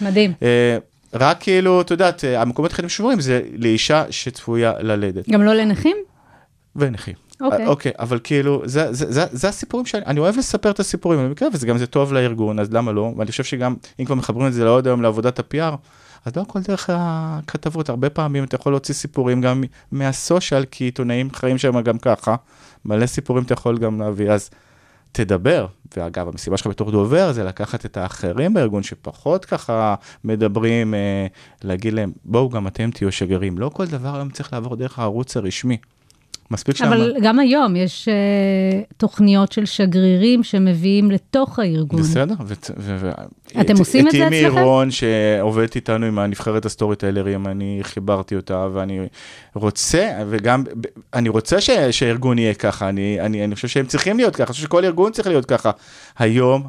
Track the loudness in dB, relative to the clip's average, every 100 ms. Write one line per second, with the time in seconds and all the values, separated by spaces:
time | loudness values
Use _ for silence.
0 | 0 2 2 2 2 4 4 0 -6 _
1 | _ 0 2 2 2 2 4 4 2 2
2 | 2 2 -2 0 0 0 -2 -2 -6 -2
3 | 0 0 2 0 -2 -2 0 2 2 2
4 | 0 -6 -10 -10 -4 0 0 0 -2 -2
5 | -2 -4 0 4 4 4 2 2 2 0
6 | -6 _ _ _ _ _ _ -2 -2 -2
7 | -10 -14 _ -6 -2 0 0 0 -2 -6
8 | -4 -4 -2 -2 0 -2 -2 -2 -2 -2
9 | -2 -2 -2 -2 -4 -4 -8 -6 -4 -6
10 | -2 0 0 0 -2 0 0 0 -4 -2
11 | 0 0 0 -2 -2 -2 0 0 0 0
12 | 0 2 0 0 -2 -2 0 0 0 -2
13 | -2 -4 -6 -6 -6 -2 -4 -4 -10 -10
14 | -4 -4 -4 -2 -2 2 2 2 2 0
15 | 0 0 -2 -2 -6 -4 -4 -6 _ _
16 | -20 -14 -10 -8 -6 -6 -4 -4 -2 -2
17 | -2 -4 -6 -8 -8 -6 -6 -4 -4 -2
18 | -2 -2 -2 -2 -2 -4 0 -2 -2 -8
19 | -6 -2 0 2 2 0 -2 -8 -10 -4
20 | -2 -2 0 0 2 -2 -2 -4 -6 -2
21 | -2 -2 -4 -4 -2 0 0 0 0 0
22 | 0 0 0 -2 _ _ -20 _ -2 0
23 | 0 -2 -2 -2 0 -2 -2 -2 -2 -2
24 | -4 -2 0 0 -2 _ _ _ _ _
25 | _ -6 -2 0 2 0 0 -10 -14 -8
26 | -8 -6 -8 -8 -4 -4 -2 -4 -2 0
27 | 2 2 2 0 -4 -6 -8 -8 -10 -8
28 | -8 -6 -6 -2 0 2 0 -2 -6 -10
29 | -16 -8 -2 -2 -2 -8 -4 -2 0 -2
30 | -8 -12 -4 0 0 0 0 0 -2 -2
31 | -2 -4 -6 -10 -20 _ -6 -4 -2 -4
32 | -4 -8 -2 0 0 -2 -6 -4 -4 -2
33 | -2 -2 -2 0 -2 -4 -6 -6 -6 -6
34 | -8 -8 -10 -10 -10 -8 -8 -6 -8 -4
35 | -4 -4 -4 -4 -4 -4 -2 -4 _ _
36 | _ _ _ -18 -8 -6 -4 0 2 4
37 | 2 2 4 4 4 4 4 2 0 -2
38 | -2 0 2 2 2 2 2 0 -4 -2
39 | -2 4 6 6 4 2 -2 2 2 4
40 | 6 6 6 4 2 2 4 4 4 4
41 | 4 2 0 0 0 0 0 0 0 0
42 | 2 2 0 -2 -6 -10 -10 -10 -6 -4
43 | -4 -6 -12 -20 _ 0 4 4 6 6
44 | 6 6 4 4 4 6 6 4 2 0
45 | 0 2 2 2 2 2 0 -2 -2 -2
46 | 0 0 -2 -2 -2 -2 -2 -2 -2 0
47 | -2 -2 -2 -2 -4 -6 -6 -6 -8 -8
48 | -2 -2 -2 -6 -4 -4 -2 -4 -4 -6
49 | -8 -12 -20 -20 -14 -4 -2 -2 0 2
50 | 0 -2 -4 -2 2 0 0 -8 -12 -14
51 | -8 -2 0 0 0 0 2 2 2 2
52 | 0 0 0 2 2 0 -2 -2 -2 -2
53 | -2 -2 -2 -2 -2 -4 -4 -2 -2 -2
54 | 0 2 0 0 -2 -4 0 2 2 2
55 | 0 0 0 0 2 0 0 -4 -8 -20
56 | -12 0 2 4 4 2